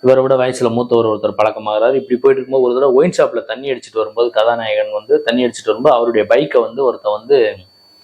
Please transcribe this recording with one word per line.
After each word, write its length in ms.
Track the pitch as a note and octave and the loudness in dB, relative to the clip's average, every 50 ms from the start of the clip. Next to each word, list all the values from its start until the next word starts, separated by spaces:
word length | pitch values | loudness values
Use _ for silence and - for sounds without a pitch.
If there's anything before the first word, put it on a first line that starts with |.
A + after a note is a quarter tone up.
| - | 6
இவரை 180 | B2+ C3 C3 | 6 4 4
விட 140 | C3 C3 C3 | 4 2 2
வயசுல 340 | B2+ B2+ B2+ B2+ - B2 A#2 | 2 2 0 -2 -2 -2 -2
மூத்தவர் 360 | A2+ A#2+ B2 A#2+ A#2+ A#2 A2+ A2 | 0 -2 -2 2 2 2 2 2
ஒருத்தர் 260 | G#2+ G#2 G#2+ G#2 G#2 | -2 -2 -2 -4 0
பழக்கமாகறாரு. 580 | G#2 G#2+ G#2+ G#2+ G#2+ G#2+ G#2+ G#2+ G#2+ A2 B2 C3+ | 0 0 0 0 -4 -6 -4 -2 0 0 2 0
இப்படி 200 | C3+ B2 - B2 A#2+ | -2 -2 -2 -4 2
போயிட்டு 200 | B2+ C3+ C3+ C3 | 2 2 2 2
இருக்கும்போது 260 | B2+ B2 C3 C3+ B2+ | -2 -4 -2 0 0
ஒரு 80 | B2 A#2+ | 0 0
தடவை 180 | B2+ C#3 C#3 B2 | 2 2 2 4
ஒயின் 200 | C3 D#3 F3+ - | 4 2 2 2
ஷாப்ல 240 | - D#3 C3 B2 A2+ - | 0 0 0 0 -6 -8
தண்ணி 240 | - A2 B2 C3+ C#3 | -8 -10 -10 -6 -8
அடிச்சிட்டு 300 | C3 A#2 - - _ A2 | -8 -8 -10 -8 _ -4
வரும்போது, 260 | G#2+ G#2+ G#2+ A2+ A#2+ A#2+ | -4 -4 -2 -2 -2 0
கதாநாயகன் 640 | - A2+ G#2+ A#2 A#2 A#2 A2+ A2 G#2+ G#2+ G#2+ G#2+ | 0 0 0 0 0 -2 -4 -4 -2 -2 -4 -4
வந்து 320 | G#2+ G#2 G#2+ - C#3+ D3+ D3+ | -6 -8 -2 -2 -2 0 0
தண்ணி 180 | D3 C3 B2 B2+ | -2 -2 0 -2
அடிச்சிட்டு 260 | A#2+ A2+ - - A2+ | -2 -4 -6 -4 -4
வரும்போது 240 | G#2+ A2+ B2+ D3+ C#3 | -4 0 2 2 2
அவருடைய 280 | A#2+ A#2 A#2 A2+ A2 G#2 F#2+ | 2 0 0 0 -2 0 2
பைக்கை 300 | A2+ C#3+ C#3+ - - B2+ | 0 0 0 0 0 0
வந்து 220 | A2+ G#2+ A2+ C3 C#3 | 0 0 -4 -4 -2
ஒருத்தன் 320 | B2 A2 - - G#2+ G#2 G#2+ | -2 -2 -2 -4 -4 -4 -4
வந்து 180 | A2 A#2+ C#3+ C3+ A2+ G#2+ G2+ G2 F#2+ _ _ _ _ _ _ _ | -2 0 0 2 2 0 -4 -8 -18 _ _ _ _ _ _ _